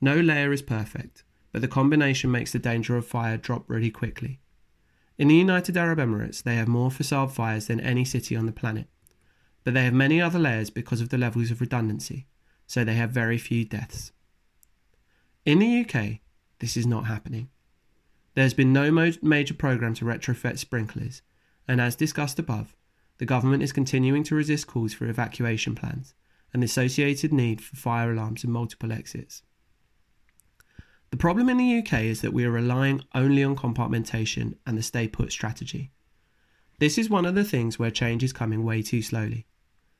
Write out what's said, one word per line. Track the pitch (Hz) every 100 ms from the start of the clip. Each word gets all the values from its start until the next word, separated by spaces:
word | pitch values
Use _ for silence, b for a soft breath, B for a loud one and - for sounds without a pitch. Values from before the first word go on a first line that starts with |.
No | 135 151
layer | 170 147 143
is | 139
perfect, | 139 110 107 - - - _ _ _
but | 117
the | 123
combination | 135 139 151 143 131 127
makes | 123 113
the | 123
danger | 120 117 113 120
of | 117
fire | 120 113 113
drop | - 123 -
really | 113 113
quickly. | - 117 - 123 131 _ _ _ _ _ _ _ -
In | 147
the |
United | 160 190 180 180 180
Arab | 170 160
Emirates, | 123 107 110 -
they | 123 117
have | 113
more | 117 127
facade | 131 143 143 135
fires | 135 113 110 -
than | 113
any | - 123 127
city | 127 -
on | 113 113
the | 113
planet, | 113 110 - _ _ _ _ _ _ _
but | -
they | 127
have | 123
many | 127 135 160
other | 170 175
layers | 151 113 107
because | - 120 117
of | 120
the | 127
levels | 123 117 117
of | 117
redundancy, | 120 127 110 104 - 135 - _ _ _ -
so | -
they | 113
have | 113 113
very | 123 113 120
few | - 117 113
deaths. | 107 123 113 - _ _ _ _ _ _ _ _ _ _ _ _ _
In | - 156
the | 220
U | 240
K, | 233 127 104 107 _ _ _ -
this | 120
is | 123 120
not | 113
happening. | 110 110 - 113 127 _ _ _ _ _ _ _ _
There's | - 131
been | 127 131
no | 135 147
mo-, | 165 170 165
major | 156 147 139
programme | 156 143 123 117
to | 110
retrofit | 117 113 - 117 123 -
sprinklers, | - 123 110 120 117 127 _ _ _ _ -
and | 127
as | 120 117
discussed | 156 151 143 -
above, | 160 107 107 _ _ _ _ -
the | 120
government | 127 131 135
is | 135
continuing | 143 135 135 131 143
to | 151 156
resist | 151 151 -
calls | 123 110
for | - 117
evacuation | 113 113 - 120 110 120
plans | 117 - 127 131 _ _ _ _
and | 127
the | 120
associated | - 127 131 143 143 156
need | 147 120 110
for | -
fire | - 123 117 117
alarms | 113 110 113
and | 120
multiple | 117 117 - 113
exits. | 113 - - - - _ _ _ _ _ _ _ _ _ _ _ _ b b b b b
The | 123
problem | 170 190 247
in | 247
the |
U | 247 233
K | 220 123 110
is | 110
that | -
we | -
are | 120
relying | 117 120 127 135 135 -
only | 127 135 139
on | 139 139
compartmentation | 127 113 117 120 110 113 110 - 113 -
and | - 110
the |
stay | 113 123 110
put | - -
strategy. | - 110 110 123 - 135 _ _ _ _ _ _ _ _ -
This | 147 151
is | 220
one | 202 175
of |
the | 190
things | 202 127 113 -
where | 117
change | 110 117 117
is | 127
coming | 131 113 110
way | 113 110
too | 107 120
slowly. | 107 117 107 113 - _ _ _ _